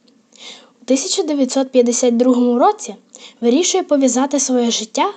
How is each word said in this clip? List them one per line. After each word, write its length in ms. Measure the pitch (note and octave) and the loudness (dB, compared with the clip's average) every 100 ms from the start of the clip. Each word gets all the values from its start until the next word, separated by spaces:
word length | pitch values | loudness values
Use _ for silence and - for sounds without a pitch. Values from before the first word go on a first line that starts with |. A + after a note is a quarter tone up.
| _ _ _ _ - - - _ | _ _ _ _ -20 -20 -20 _
У 20 | |
тисяча 380 | - C4+ F#4+ - | -2 -2 -2 -4
дев'ятсот 480 | D#4 C#4+ B3+ C4+ C4 | -2 -2 0 -2 0
п'ятдесят 460 | B3+ A#3+ A#3+ B3 A#3 | 2 2 2 0 2
другому 420 | B3+ B3 A#3+ A#3+ | 2 2 2 2
році 360 | F4+ G#4+ - G3 _ - - - | 0 0 -8 -18 _ -20 -20 -4
вирішує 420 | A#3 C4 F4+ F#4+ | 0 2 2 -2
пов'язати 580 | - C#4+ C4 A3+ C#4 C#4+ | 0 0 2 0 -2 -2
своє 300 | - B3 A#3+ | -2 0 0
життя 400 | A3 A3 - F#4 | -2 -6 -4 -4